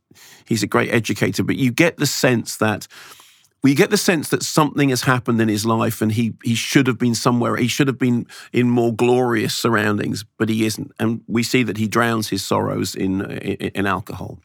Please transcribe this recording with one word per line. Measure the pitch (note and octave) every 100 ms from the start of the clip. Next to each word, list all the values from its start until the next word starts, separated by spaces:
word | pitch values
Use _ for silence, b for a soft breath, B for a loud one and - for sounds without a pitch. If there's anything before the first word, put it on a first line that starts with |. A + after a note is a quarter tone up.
| _ B B B
he's | - A2+
a | G2+
great | A#2+ A#2+
educator. | A#2 G#2+ G#2+ G2+ F#2
But | G2 -
you | C3
get | A#2 E3+ -
the | D3
sense | - C3+ A#2 - -
that, | G#2+ G#2 - B B B B B B _
well, | C3+
you | C#3+
get | -
the | G#3
sense | - E3+ -
that | -
something | - - D3+ - C#3
has | B2
happened | - B2+ B2 A#2
in | A2+
his | G#2
life | A2+ A2+ A2+ -
and | A2
he, | A2 A#2 -
he | -
should | A2+ - - C3
have | A#2
been | B2
somewhere. | A2+ C3 A#2+ A2+ G#2+
He | A#2+
should | - C#3
have | A#2
been | B2+ A#2+ - B B
in | A#2 B2
more | A#2+ A#2
glorious | A2 B2 B2 B2 A#2 A2
surroundings, | - B2 A2 G#2+ G#2 - G#2 - -
but | A2
he | A2 A2
isn't. | - - -
And | A2 A2+ -
we | A2+
see | A#2 C3
that | A#2+ A2
he | A2
drowns | A2+ A#2 A2+ G#2+
his | G2
sorrows | - G#2 G#2 G2+ G2+
in, | - F#2+ F#2+
in, | G2 - G2+ G2 G2
in | G2+ G2
alcohol. | F#2 F#2+ F#2 - -